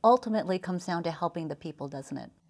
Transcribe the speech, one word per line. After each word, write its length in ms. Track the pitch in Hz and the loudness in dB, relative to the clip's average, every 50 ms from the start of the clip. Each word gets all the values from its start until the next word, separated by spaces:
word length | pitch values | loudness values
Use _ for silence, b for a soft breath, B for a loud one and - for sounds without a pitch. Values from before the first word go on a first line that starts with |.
| - | 6
ultimately 560 | 226 247 247 247 233 220 214 - 180 185 185 | 6 6 6 4 2 0 0 0 0 -2 -2
comes 260 | 185 185 180 175 - | -2 -2 -4 -4 -2
down 160 | - 175 170 165 | -2 -2 -2 -2
to 80 | 165 | -2
helping 380 | 160 - 175 170 - 175 160 156 | -4 -2 -4 -4 -4 -4 -6 -6
the 80 | 147 | -8
people, 320 | - - 165 147 - 143 139 | -8 -8 -12 -10 -8 -10 -10
doesn't 280 | 147 139 135 - 139 | -8 -10 -10 -10 -10
it? 140 | 135 - - - _ _ | -10 -10 -12 -16 _ _